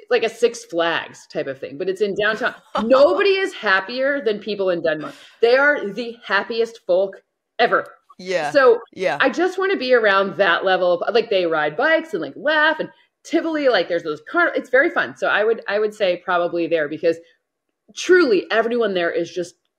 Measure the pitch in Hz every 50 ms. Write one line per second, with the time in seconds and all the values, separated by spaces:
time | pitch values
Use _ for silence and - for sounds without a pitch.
0 | - _ 247 226 220 220 - - 240 233 233 - - - 165 170 165 170 160 131
1 | - - 131 - - _ - 170 143 139 131 - 127 90 135 143 180 190 185 190
2 | 214 202 185 190 208 214 220 208 247 196 - - _ _ - - 208 226 262 262
3 | 285 339 370 381 403 403 381 381 381 - - - - 208 190 196 190 - 247 254
4 | 262 277 285 285 208 220 208 202 - 214 202 196 190 185 175 170 156 160 156 156
5 | 147 147 - - - - - _ 226 233 247 269 277 294 294 220 190 202 190 233
6 | 240 233 226 - - - 196 196 196 - 240 226 226 226 - - _ - 175 185
7 | 190 190 - - _ _ _ _ _ _ _ - 147 - 95 - - - - _
8 | _ _ - - 185 185 180 170 151 147 147 277 269 247 - - - - - -
9 | 185 175 147 151 240 285 208 302 349 370 370 392 381 381 392 - 262 247 247 240
10 | 220 202 196 196 196 196 156 151 - 170 170 - - 190 185 175 180 180 180 175
11 | - - 208 233 - - 202 185 180 165 160 156 151 156 156 - 269 320 320 320
12 | 320 - - 170 156 135 135 - 196 294 311 302 302 320 302 - 262 - - _
13 | _ _ _ _ _ - - 330 285 330 320 302 285 262 233 185 165 - - 170
14 | 165 160 151 147 - - - 339 339 - - - - - - 254 311 339 - 220
15 | 156 120 135 - 196 160 143 190 214 226 226 - - - 196 214 214 214 208 -
16 | 208 185 175 170 - - 180 170 175 170 165 170 170 151 165 160 151 143 156 151
17 | - 170 165 165 - _ _ _ _ _ _ _ _ _ _ _ _ _ _ -
18 | - - 370 359 339 262 208 175 - - 196 220 220 233 240 240 226 202 190 180
19 | 170 170 - 170 170 165 - 180 170 170 - _ _ _ _